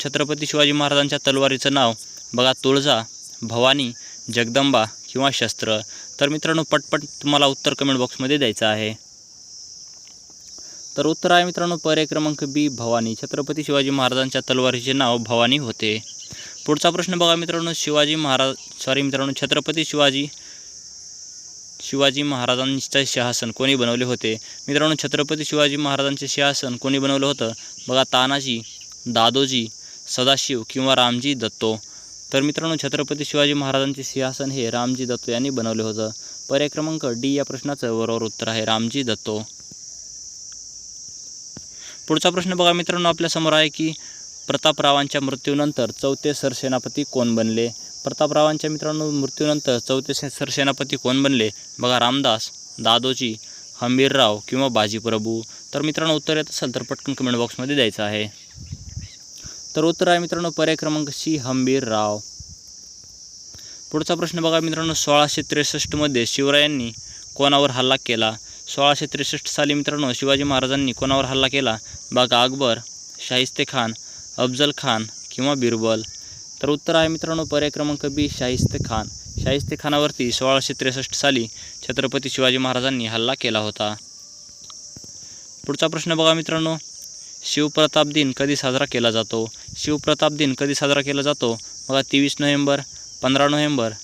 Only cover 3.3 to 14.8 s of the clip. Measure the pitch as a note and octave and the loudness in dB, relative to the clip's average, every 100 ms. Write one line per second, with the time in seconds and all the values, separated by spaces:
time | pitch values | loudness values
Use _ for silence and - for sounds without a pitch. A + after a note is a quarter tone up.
3.3 | - A2+ A#2 C3 C#3+ B2 A#2+ - - - | -10 -4 4 4 4 0 -6 -16 -14 -4
4.3 | A#2 A#2 C3+ C#3 B2 A2 - - B2+ C#3 | 0 2 2 4 4 2 -4 -8 0 0
5.3 | - A2+ - A2 G#2+ - - - - C#3+ | 2 -2 -2 0 0 -2 -14 -12 -2 0
6.3 | D3+ D#3+ D#3+ D3 D3 - D3+ D3 - D3 | 2 0 0 2 0 0 -4 -4 -6 2
7.3 | C#3+ C#3 C3+ D3 C#3 C#3 C3 B2 - C3 | 4 4 4 -2 2 2 2 0 -2 0
8.3 | D3 B2 G#2 A2 G#2+ A2 A2+ - - - | 2 2 2 0 2 -2 -6 -14 -20 -20
9.3 | - - - - - - - - - - | -20 -20 -20 -18 -20 -20 -20 -20 -20 -20
10.3 | - - - - - - - D3+ D#3+ F3+ | -20 -20 -18 -18 -16 -10 0 0 2 4
11.3 | F3 F3+ F3 F3 E3+ D#3 D#3 D#3 D3+ D3+ | 4 4 0 -2 0 2 2 2 0 0
12.3 | C#3+ C#3 D3 D3 B2 A#2 A#2 A2+ A2 C#3 | -2 -2 0 0 0 0 2 0 -4 -4
13.3 | D3 D3+ D#3 D3 C#3+ C3+ C#3 B2 B2+ C3+ | -4 -4 -4 2 2 4 2 2 2 0
14.3 | C3 - B2+ B2+ B2 | -2 0 2 4 2